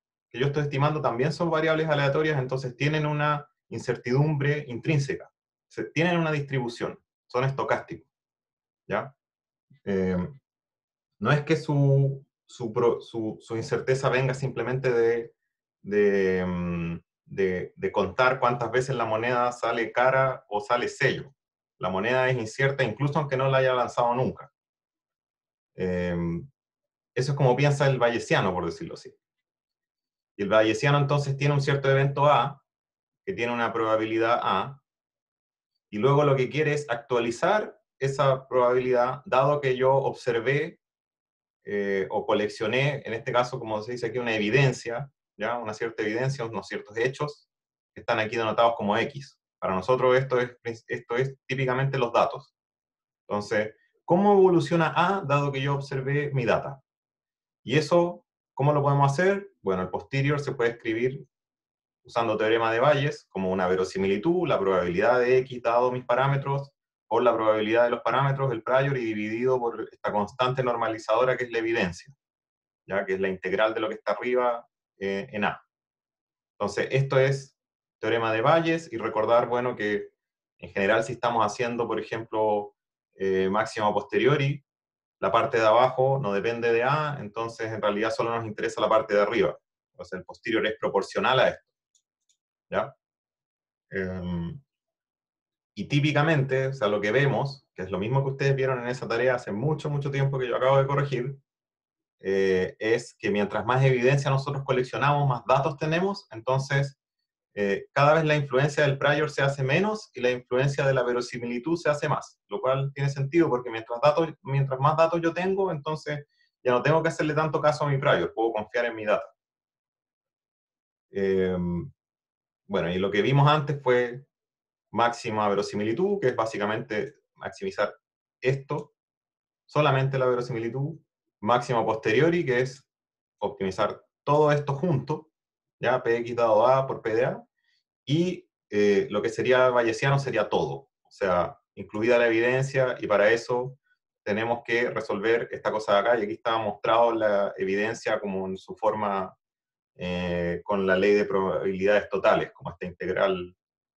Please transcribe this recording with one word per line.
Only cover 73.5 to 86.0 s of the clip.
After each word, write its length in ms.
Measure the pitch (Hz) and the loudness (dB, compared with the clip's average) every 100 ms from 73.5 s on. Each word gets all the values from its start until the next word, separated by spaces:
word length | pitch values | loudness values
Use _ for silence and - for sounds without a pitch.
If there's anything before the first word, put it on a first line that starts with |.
| 98 110 - | 0 0 0
de 60 | |
lo 80 | 90 | -4
que 60 | - | -4
está 180 | - | -4
arriba, 520 | - 123 123 123 117 - _ _ - | -4 -2 0 0 -2 -8 _ _ -8
eh, 300 | 98 98 - | -6 -6 -6
en 120 | 107 | -4
A. 180 | 95 - _ _ _ _ _ _ _ _ _ - | -4 -4 _ _ _ _ _ _ _ _ _ -8
Entonces, 300 | 101 - - | -6 -4 -2
esto 300 | 135 139 135 | 0 2 2
es 360 | 135 139 - _ _ _ _ _ | 2 0 -8 _ _ _ _ _
teorema 320 | 113 117 113 | -2 0 0
de 80 | 110 | 0
Bayes, 500 | 135 165 165 165 - | 4 4 2 -2 -4
y 60 | 113 | -6
recordar, 500 | 110 110 110 120 117 | -4 -2 4 4 4
bueno, 280 | 120 123 104 | 0 -2 -2
que 340 | 104 101 - _ _ _ _ _ | -2 -4 -6 _ _ _ _ _
en 100 | - | -10
general 340 | 104 98 113 | -2 2 2
si 100 | 120 | 0
estamos 320 | 117 117 117 101 | -2 0 2 0
haciendo, 420 | - 120 120 117 | 0 -4 -2 -2
por 120 | 107 | -4
ejemplo, 760 | - 113 113 110 107 104 104 _ _ _ _ - | -4 -8 -4 0 2 0 -2 _ _ _ _ -4
eh, 340 | 95 95 95 | 0 2 2
máxima 440 | 107 110 110 104 | 2 -2 -2 0
posteriori, 720 | 101 - 104 123 147 139 - _ _ _ _ _ - | 0 0 2 4 4 0 -4 _ _ _ _ _ -6
la 120 | 95 | 0
parte 260 | 117 113 117 | 0 2 2
de 80 | 110 | 4
abajo 520 | 117 127 131 | 6 4 2